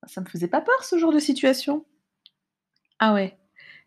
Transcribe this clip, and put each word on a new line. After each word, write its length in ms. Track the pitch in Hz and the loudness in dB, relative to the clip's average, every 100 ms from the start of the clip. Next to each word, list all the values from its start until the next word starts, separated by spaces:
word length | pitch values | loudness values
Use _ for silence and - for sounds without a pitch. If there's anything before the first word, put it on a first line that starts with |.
| - | -18
Ça 140 | - | -14
me 60 | 185 | -12
faisait 220 | 170 175 | -6 -2
pas 120 | 262 | -2
peur, 240 | 311 523 | 0 0
ce 140 | - 349 | 0 0
genre 140 | 330 | 2
de 60 | 302 | 2
situation. » 680 | 294 254 269 262 - 302 - _ _ _ _ _ _ _ _ _ _ - | 0 0 2 0 -2 -6 -6 _ _ _ _ _ _ _ _ _ _ 0
Ah 160 | 220 | 2
ouais, 240 | 208 190 - _ _ - - | 2 -2 -8 _ _ -20 -20